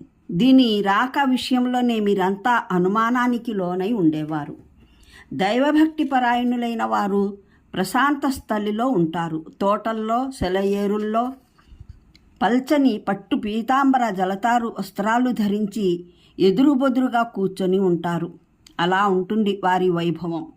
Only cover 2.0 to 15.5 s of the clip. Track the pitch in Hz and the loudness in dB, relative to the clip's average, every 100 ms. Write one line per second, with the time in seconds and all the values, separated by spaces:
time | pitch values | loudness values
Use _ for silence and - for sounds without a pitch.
2 | 202 196 185 196 240 233 - 185 185 220 | 2 2 0 0 2 0 0 0 2 2
3 | 226 254 247 240 240 202 175 180 190 233 | 0 0 0 -2 -4 -4 -4 -2 -2 -2
4 | 156 156 151 156 147 - - _ - _ | -2 -4 -6 -8 -8 -14 -20 _ -20 _
5 | _ - - 131 190 240 294 302 320 311 | _ -20 -10 -4 0 0 2 4 2 0
6 | 269 262 240 247 247 240 233 226 220 214 | -2 0 0 0 -2 -2 -4 -4 -2 -2
7 | 202 202 202 202 - _ _ - 185 254 | 0 0 -2 -6 -20 _ _ -6 -2 0
8 | 285 285 277 269 - 214 208 214 262 202 | 0 0 -2 -4 -4 -4 -2 -2 0 0
9 | 160 175 165 160 - - 202 208 226 220 | 0 -2 -4 -6 -10 -4 0 0 -2 -4
10 | 220 233 269 - 185 190 196 202 202 214 | -2 -2 -4 -4 -2 0 0 0 -2 -2
11 | 214 220 254 262 _ _ - - - - | -2 -2 -2 -8 _ _ -20 -20 -20 -20
12 | _ _ _ - 214 254 262 294 262 214 | _ _ _ -2 0 2 2 2 2 0
13 | - 202 - 277 208 220 220 262 277 254 | -4 -4 -4 -4 -4 -4 0 2 4 2
14 | 226 190 185 196 233 240 226 - 202 - | 0 -2 -2 0 0 0 0 -6 -8 -4
15 | 208 240 254 226 202 | 0 2 2 0 0